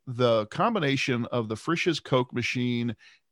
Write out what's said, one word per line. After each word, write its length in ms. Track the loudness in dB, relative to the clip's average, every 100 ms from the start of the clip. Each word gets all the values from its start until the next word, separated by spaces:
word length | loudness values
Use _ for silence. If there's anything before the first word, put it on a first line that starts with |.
| -8
the 400 | 2 4 4 2
combination 800 | 0 0 2 0 0 0 -2 -2
of 220 | -2 -2
the 80 | -4
Frisch's 440 | -2 0 0 -2
Coke 320 | 0 0 2
machine 640 | -2 -4 -2 -2 0 -2 -6 -14 _ _